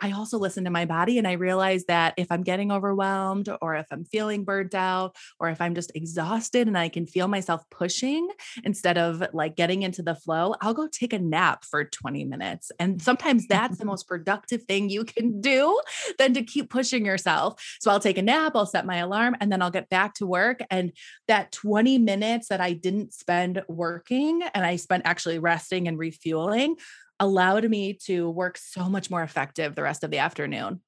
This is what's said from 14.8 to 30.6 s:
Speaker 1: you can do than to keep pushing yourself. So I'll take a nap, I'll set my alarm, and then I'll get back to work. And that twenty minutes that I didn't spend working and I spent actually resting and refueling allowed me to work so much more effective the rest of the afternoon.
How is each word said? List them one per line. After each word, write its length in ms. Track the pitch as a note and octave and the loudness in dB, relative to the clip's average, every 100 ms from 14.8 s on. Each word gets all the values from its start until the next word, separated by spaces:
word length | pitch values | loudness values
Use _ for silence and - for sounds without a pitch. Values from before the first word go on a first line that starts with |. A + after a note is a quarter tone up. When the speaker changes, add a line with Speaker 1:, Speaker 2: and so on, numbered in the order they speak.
| G3+ | 0
Speaker 1:
you 160 | G3+ A3+ | -2 -4
can 340 | - A#3 G3+ | -2 -2 0
do 400 | B3+ C4 D4+ A#4 D#5+ - B4 - | 2 4 4 2 0 -6 -4 2
than 160 | C4+ | 4
to 140 | C4+ A3+ | 4 0
keep 220 | D4 - | -6 -4
pushing 360 | B3 B3+ B3+ G3+ | -2 0 0 0
yourself. 560 | F#3+ F3+ D#3 F3 - - - | 0 2 2 0 -4 -14 -2
So 100 | G#3+ | 2
I'll 80 | G3+ | 4
take 180 | G#3 F#3 | 4 2
a 40 | |
nap, 320 | G3+ D4+ D#4 A3+ | 4 4 2 2
I'll 100 | G3+ | 2
set 200 | F3 - | 0 -2
my 100 | F3 | -2
alarm, 380 | F3 G#3 A#3+ A#3 | -2 2 2 2
and 100 | G#3 | 0
then 100 | F#3+ | 2
I'll 80 | F3+ | 0
get 200 | F3+ - | -2 0
back 240 | F#3 G#3 | 0 0
to 120 | - F#3+ | -2 -2
work. 360 | F3+ A3 B3+ - | 2 2 0 -2
And 220 | F#3 F3+ - - - - | -2 -2 -6 -18 -4 2
that 240 | G#3+ - | 2 0
twenty 460 | - G#3 G#3 B3 C4 | -6 0 4 6 6
minutes 500 | A3 G3 A3 A#3 - | 4 2 0 -2 -2
that 140 | F#3+ | -2
I 100 | F3+ | -2
didn't 420 | E3+ F#3 G3+ - | -2 -2 -2 -4
spend 480 | - - F3 F3+ F#3 - | -6 0 2 2 -2 -6
working 720 | E3 E3+ E3+ - B3+ D4+ E4+ F4 | -4 -4 -4 -2 0 2 0 0
and 120 | G3+ F3 | 0 0
I 120 | F3+ | 0
spent 240 | - F3+ E3 | 0 2 2
actually 340 | E3+ E3+ E3 | 0 -2 0
resting 500 | E3+ E3 - F#3 F3 | 2 2 0 -2 -2
and 100 | D#3 | -2
refueling 800 | E3 D#3+ E3 D#3+ F3+ A3 D4 E4 - - - - | -6 -6 -4 -2 0 2 0 -2 -8 -20 -10 0
allowed 460 | G3 F#3+ F#3 G#3 A3+ | 4 6 6 6 4
me 280 | G#3 G3 G3 - | 2 -2 -4 -4
to 240 | F3+ E3+ | -2 -2
work 280 | E3 F#3 - | -2 -4 -6
so 300 | - F#3 F#3 | -12 -6 -2
much 220 | G3 - | -2 -2
more 140 | F3 | -4
effective 520 | D#3 D#3 C#3+ - D3+ D3+ | -2 -2 -4 -4 -4 -2
the 80 | |
rest 220 | C#3+ - D#3 | -4 -2 -2
of 60 | |
the 80 | D3 | 0
afternoon. 600 | D3+ - D3 C#3+ | 0 -2 -6 -4